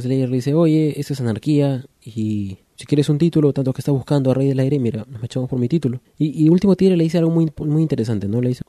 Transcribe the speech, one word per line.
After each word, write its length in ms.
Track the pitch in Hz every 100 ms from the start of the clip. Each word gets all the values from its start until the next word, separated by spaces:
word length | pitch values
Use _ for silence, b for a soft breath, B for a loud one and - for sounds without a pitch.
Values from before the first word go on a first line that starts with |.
Slayer 300 | 123 135 127
le 60 | 127
dice, 180 | 127
"Oye, 440 | 156 165 156 156 139
esto 140 | 143
es 80 | 139
anarquía, 640 | 120 110 143 147 139 131 135 _
y 520 | - 110 110 104 98 95 _
si 100 | -
quieres 240 | - 147 143
un 100 | 147
título, 340 | 170 156 147
tanto 200 | 135 131
que 80 | -
estás 140 | -
buscando 380 | 139 - 147 131
a 20 |
Rey 140 | 127 139
del 100 | 135
Aire, 220 | 131 147
mira, 260 | 117 107 104
nos 140 | 120
echamos 260 | 117 131 127
por 120 | 131
mi 80 | 120
título". 320 | 165 131 127 _ -
Y, 260 | 151 139
y 40 | 156
Último 260 | 185 202
Tigre 220 | 185 190 175
le 80 |
dice 140 | 165 175
algo 120 | 165
muy, 180 | 165 160 -
muy 180 | 151 151
interesante, 440 | 160 117 110 107 98
¿no? 140 | 117
Le 80 | 123
dice, 160 | 123